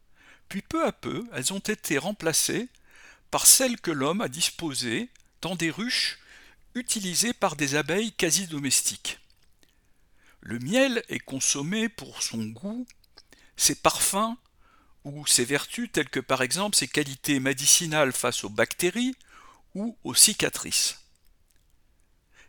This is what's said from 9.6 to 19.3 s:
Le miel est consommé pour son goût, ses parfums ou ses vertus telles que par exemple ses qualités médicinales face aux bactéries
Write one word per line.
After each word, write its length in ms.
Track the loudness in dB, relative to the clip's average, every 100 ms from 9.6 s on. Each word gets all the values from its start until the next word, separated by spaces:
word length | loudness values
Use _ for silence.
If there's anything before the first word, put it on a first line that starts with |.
| _ _ _ _ _ _ -20 _
Le 200 | -10 -8
miel 440 | -2 2 2 0 -4
est 100 | -8
consommé 720 | -8 -2 0 0 -2 -2 -2
pour 320 | -4 -14 -6
son 240 | -4 -4 -6
goût, 400 | -6 -8 -8 -10 -16 _ -20 -20 -20 -18 0
ses 180 | 0 2
parfums 600 | 2 2 2 0 -2 -4 _ _ _ _ _ _
ou 220 | -14 -8 0
ses 200 | 2 4
vertus 460 | 0 -2 -6 -4
telles 180 | -2 -2
que 100 | -4
par 220 | 0 0
exemple 340 | 2 0 0 0
ses 120 | 2
qualités 520 | 0 -2 -4 0 2
médicinales 720 | 2 2 4 4 4 2 4
face 300 | 2 -2 -2
aux 60 | -2
bactéries 680 | 0 0 2 -2 0 -2 -4 -12